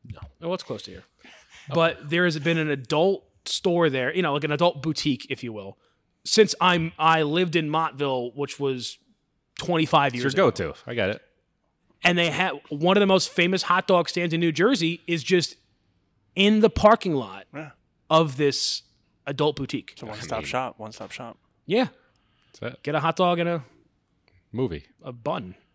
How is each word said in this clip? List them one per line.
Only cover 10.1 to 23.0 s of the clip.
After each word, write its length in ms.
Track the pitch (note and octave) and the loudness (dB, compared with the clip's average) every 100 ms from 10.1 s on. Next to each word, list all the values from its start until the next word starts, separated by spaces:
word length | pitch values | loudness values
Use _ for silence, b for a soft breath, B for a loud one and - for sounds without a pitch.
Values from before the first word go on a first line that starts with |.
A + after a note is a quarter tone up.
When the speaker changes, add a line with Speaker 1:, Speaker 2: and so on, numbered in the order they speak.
Speaker 1:
It's 80 | B2 | 0
Speaker 2:
years 120 | C3+ C#3+ | -2 2
Speaker 1:
your 120 | E3 | 2
Speaker 2:
ago. 160 | - D#2+ | 2 -8
Speaker 1:
go-to. 60 | - - | -8 -8
I 80 | A#2+ | -2
get 160 | G2 | -2
it. 100 | A2 _ _ _ _ _ _ _ _ | -2 _ _ _ _ _ _ _ _
Speaker 2:
And 120 | F3 F3 | 0 2
they 140 | E3+ | 0
had, 220 | C#3+ F#3 C#3+ - | 0 -4 -4 -10
one 260 | D3 E3+ G3 | -2 2 4
of 60 | |
the 60 | G3 | 4
most 240 | F#3+ - | 2 2
famous 320 | - F3 F#3 | 0 0 0
hot 240 | - F#3 F#3 | 0 0 2
dog 200 | F3+ E3 | 2 2
stands 240 | F3 F3 | -4 -2
in 80 | E3 | 0
New 120 | E3+ | 0
Jersey 500 | D3 G3+ B3+ E3 E3+ - | 2 2 2 -2 -4 -6
is 160 | E3+ | -6
just 320 | B2+ F3+ D3+ - _ _ _ _ _ _ _ - | 2 0 0 -8 _ _ _ _ _ _ _ 2
in 240 | G3+ G#3+ | 4 6
the 100 | G#3+ | 4
parking 460 | - G#3 A3+ F#3+ C#3+ | 6 6 6 2 -2
lot 320 | G#2+ F#2+ - | -4 -12 -16
Speaker 3:
Yeah. 200 | C#3+ D3+ - _ _ _ | -16 -16 -20 _ _ _
Speaker 2:
of 300 | D#3+ D#3+ C3 | 4 4 2
this 460 | C#3+ - - - _ _ _ _ - | 0 0 -4 -6 _ _ _ _ -12
adult 300 | C#3+ D3+ C#3 | -2 -2 -2
boutique. 380 | C3+ B2 - | -8 -8 -10
Speaker 3:
It's 100 | - | -18
a 20 | A2 | -14
one-stop 320 | G#2 A#2+ A2 | -12 -8 -8
Speaker 1:
I 40 | |
mean 40 | - | -4
Speaker 3:
shop. 300 | B2+ B2+ - | -6 -6 -10
One-stop 340 | G#2+ G#2+ F#2+ | -16 -14 -16
shop. 280 | - A#2+ - _ _ - | -14 -16 -18 _ _ -2
Speaker 2:
Yeah. 220 | G#3+ B3+ _ _ _ _ _ _ - | 0 0 _ _ _ _ _ _ -12
Speaker 1:
That's 140 | A2+ - | -12 -10
it. 80 | |
Speaker 2:
Get 100 | - | -4
a 60 | |
hot 160 | D3+ | -2